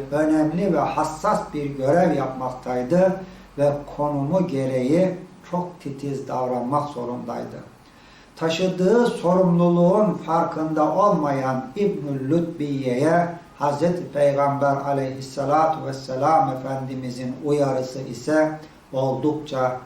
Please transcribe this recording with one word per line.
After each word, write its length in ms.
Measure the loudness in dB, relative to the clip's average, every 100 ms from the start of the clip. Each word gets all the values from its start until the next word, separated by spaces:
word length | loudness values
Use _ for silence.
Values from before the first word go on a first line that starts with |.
| -2
önemli 640 | 0 2 2 2 2 2
ve 60 | 2
hassas 640 | 0 0 -2 -2 0 0 -2
bir 120 | -6 -6
görev 520 | -2 2 4 4 2
yapmaktaydı 1000 | -2 -4 -6 -6 -6 -4 2 4 4 2 -8 -18 -16 0
ve 140 | 0 0 -6 -4
konumu 500 | -2 -2 0 0 0
gereği 680 | -2 -2 0 2 4 2 0 -12 -20 -6
çok 300 | -6 -6 -8
titiz 460 | -12 -8 -6 -6 -6
davranmak 600 | -4 -2 -2 0 -2 -2
zorundaydı. 680 | -6 -8 -8 -8 -8 -10 -12 -16 -20 -20 -20 -20 -20 -20 -4
Taşıdığı 720 | -2 0 0 2 4 6 4
sorumluluğun 1080 | 2 2 4 4 6 4 6 6 6 4
farkında 840 | 0 -2 0 0 -2 -2 2 2 4
olmayan 680 | 4 4 0 0 -2 -4 -6 -2
İbnül 540 | 0 0 -4 -4 0
Lütbiye'ye 1000 | 0 0 -4 -4 -2 -2 2 2 2 0 -4 -16 -4
Hazreti 480 | -4 0 0 0 -4
Peygamber 600 | 2 2 4 2 2 0 0
aleyhissalatu 1120 | 0 -2 -2 -6 -8 -4 0 2 2 0 -6
vesselam 640 | -8 -8 -2 2 4 2
Efendimizin 840 | -2 -6 -6 -6 -8 -8 -8 -8 -6 -2
uyarısı 560 | 0 2 0 -4 -8
ise 580 | -10 -8 0 2 2 -2 -14 -20 -8
oldukça 840 | -4 -2 0 -2 -2 -6 -2 -2 -2